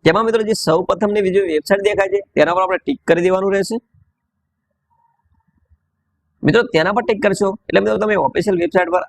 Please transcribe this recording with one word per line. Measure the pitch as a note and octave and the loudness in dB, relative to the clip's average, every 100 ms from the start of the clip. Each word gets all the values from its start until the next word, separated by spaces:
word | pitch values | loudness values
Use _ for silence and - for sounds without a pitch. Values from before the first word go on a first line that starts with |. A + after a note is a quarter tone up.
તેમાં | D#3+ F3+ A3+ | 2 2 0
મિત્રો | A3 G#3+ | 0 -2
જે | G#3+ - | -2 0
સૌપ્રથમની | D#3+ F3+ F#3 G#3 G#3 F#3+ | 0 0 -2 0 0 0
જે | F#3 F#3+ | 0 0
વેબસાઇટ | D3+ - G3+ G3+ | -4 0 0 0
દેખાય | G#3 G3 | 0 0
છે | G3+ G3 - | -2 -4 0
તેના | D3+ F3+ | 2 2
પર | |
આપણે | F#3 F#3 | 0 -2
ટિક | - C#3 - | -4 -6 0
કરી | E3 F3+ | 2 2
દેવાનું | F#3 G3 G3 | 2 0 -2
રહેશે. | F#3+ A3+ _ _ _ _ _ _ _ _ _ _ _ _ _ _ _ _ _ _ _ _ _ _ _ _ _ _ | -2 -6 _ _ _ _ _ _ _ _ _ _ _ _ _ _ _ _ _ _ _ _ _ _ _ _ _ _
મિત્રો | - G3+ A#3 | 2 2 2
તેના | D#3+ E3+ G#3 | 0 0 -2
પર | |
ટિક | A#3+ G#3+ | -2 -2
કરશો | G3+ F#3+ G3+ G3+ - | -2 0 -2 -4 -2
એટલે | G3 | 0
મિત્રો | G3+ G#3+ | 0 -2
તમે | G#3+ G3+ C#3 | 0 0 0
ઓફિશિયલ | - F3+ F#3 | -2 -2 -2
વેબસાઇટ | E3+ F#3 F3 | 0 0 0
પર | F3+ | -2